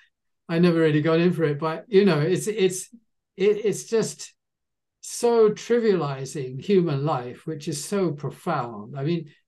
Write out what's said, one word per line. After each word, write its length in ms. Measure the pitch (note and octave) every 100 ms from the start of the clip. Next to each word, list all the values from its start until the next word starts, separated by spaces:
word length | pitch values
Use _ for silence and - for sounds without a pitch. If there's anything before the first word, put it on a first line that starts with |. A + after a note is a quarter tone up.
| _ _ _ _ -
I 100 | E3
never 200 | F3 E3
really 240 | D#3+ D3+
got 180 | D#3 E3
in 120 | F3
for 120 | D#3+
it, 140 | D#3 C#3+
but, 260 | D#3+ E3 -
you 180 | F#3+ G3+
know, 140 | D3+
it's, 260 | D#3 F3 G#3+
it's, 420 | G#3 F#3+ F3+ - - _ _ _ -
it, 300 | G3 G#3 G#3+
it's 180 | D#3+
just, 480 | - A3+ F#3 - - _ _ _ _ _ _ _
so 500 | - - A#3+ A#3 G#3+
trivializing 1120 | - - A#3+ A3+ F#3 C#3+ C3+ C#3 D#3+ B2+ C3
human 440 | B2+ G3+ E3 C#3
life, 420 | C#3+ C#3 B2 B2 -
which 220 | D3+ E3+
is 140 | D3
so 280 | - G3+ F3+
profound. 800 | C#3+ C3+ - - D#3 A#2+ G#2+ G#2+ C#3
I 60 |
mean, 260 | C#3 E3+ D3+ _